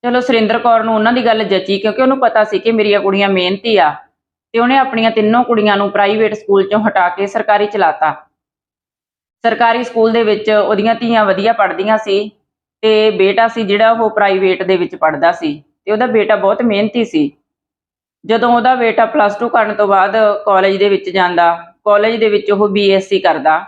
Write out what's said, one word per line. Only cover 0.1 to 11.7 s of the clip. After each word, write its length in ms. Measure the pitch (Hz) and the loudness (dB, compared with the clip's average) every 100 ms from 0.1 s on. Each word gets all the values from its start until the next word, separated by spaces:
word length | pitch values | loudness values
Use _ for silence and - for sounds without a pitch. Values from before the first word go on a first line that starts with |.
| 247 | -2
ਸੁਰਿੰਦਰ 380 | 247 233 214 226 | 0 0 0 0
ਕੌਰ 240 | 240 226 | 2 0
ਨੂੰ 100 | 220 | 0
ਉਹਨਾਂ 180 | 220 214 | 0 0
ਦੀ 120 | 247 233 | 0 0
ਗੱਲ 160 | 220 | 0
ਜਚੀ 340 | 208 190 185 196 | 0 -2 -2 -2
ਕਿਉਂਕਿ 240 | 214 208 | -2 0
ਉਹਨੂੰ 160 | 262 269 | 0 2
ਪਤਾ 220 | 247 220 | 0 0
ਸੀ 140 | 214 202 | 0 -2
ਕਿ 140 | 226 | -2
ਮੇਰੀਆਂ 280 | 226 208 202 | 0 2 0
ਕੁੜੀਆਂ 280 | 196 196 196 | 0 0 0
ਮਿਹਨਤੀ 480 | 190 180 196 233 214 | 0 -2 -4 0 2
ਆ, 140 | 156 143 - _ _ _ _ | 2 -2 -16 _ _ _ _
ਤੇ 40 | 226 | -2
ਉਹਨੇ 180 | 240 269 | 2 2
ਆਪਣੀਆਂ 320 | 262 226 226 | 0 0 -2
ਤਿੰਨੋਂ 320 | 226 214 233 | 0 0 2
ਕੁੜੀਆਂ 320 | 247 233 208 202 | 0 0 2 0
ਨੂੰ 140 | 202 | 0
ਪ੍ਰਾਈਵੇਟ 440 | 208 202 220 220 | 0 0 2 -2
ਸਕੂਲ 300 | 214 - 196 | -2 0 0
'ਚੋਂ 160 | 196 208 | 2 0
ਹਟਾ 280 | 214 - 175 | 0 0 0
ਕੇ 180 | 180 196 | -2 -6
ਸਰਕਾਰੀ 400 | 220 214 208 208 | -4 0 0 0
'ਚ 100 | 208 | 0
ਲਾਤਾ। 360 | 170 151 156 143 _ _ _ _ _ _ _ _ _ _ _ _ | 0 0 -2 -4 _ _ _ _ _ _ _ _ _ _ _ _
ਸਰਕਾਰੀ 400 | 233 220 233 233 | -4 0 0 0
ਸਕੂਲ 280 | 240 226 226 | -4 0 0
ਦੇ 100 | 226 | 2
ਵਿੱਚ 280 | 220 208 214 | 0 0 0
ਉਹਦੀਆਂ 440 | 214 202 208 214 | 0 0 0 0
ਧੀਆਂ 300 | 226 233 226 | -2 0 0
ਵਧੀਆ 280 | 208 190 208 | 0 0 0
ਪੜ੍ਹਦੀਆਂ 460 | 226 196 | 0 -2